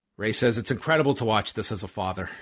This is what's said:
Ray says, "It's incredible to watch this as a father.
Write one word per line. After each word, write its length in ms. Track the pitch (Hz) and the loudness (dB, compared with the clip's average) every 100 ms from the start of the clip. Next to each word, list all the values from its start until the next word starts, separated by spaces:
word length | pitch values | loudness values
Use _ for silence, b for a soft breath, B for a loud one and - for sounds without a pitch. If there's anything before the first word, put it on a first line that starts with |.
| _ - | _ -6
Ray 160 | 107 | -2
says, 240 | 107 123 113 | 2 2 2
"It's 140 | - | 0
incredible 420 | 127 - 156 143 | -2 2 4 4
to 140 | 139 113 | 2 2
watch 260 | 107 95 | 2 0
this 180 | - 101 | -4 -4
as 120 | 104 | -4
a 60 | 98 | -6
father. 420 | - 92 92 90 B | -4 -4 -4 -8 B